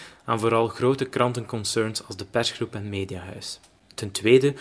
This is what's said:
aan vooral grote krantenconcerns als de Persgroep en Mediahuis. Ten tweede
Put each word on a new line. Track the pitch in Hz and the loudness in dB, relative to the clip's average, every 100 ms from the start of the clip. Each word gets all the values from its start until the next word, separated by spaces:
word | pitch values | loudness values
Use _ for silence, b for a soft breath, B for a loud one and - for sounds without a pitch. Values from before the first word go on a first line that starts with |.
| B B | B B
aan | - 113 | -2 0
vooral | 113 113 113 | 4 4 2
grote | - 123 135 | 2 2 2
krantenconcerns | 127 - 123 120 107 113 104 117 110 107 - | -2 0 0 0 -6 -6 -2 -2 -2 -4 -10
als | 98 | -12
de | 98 | -4
Persgroep | 120 117 - 110 | -2 -2 -4 -8
en | 107 104 | -8 -6
Mediahuis. | 98 92 92 92 - - - _ _ _ | -6 -6 -8 -12 -12 -14 -14 _ _ _
Ten | - 104 | -10 -8
tweede | - 110 127 139 139 | 0 6 8 6 0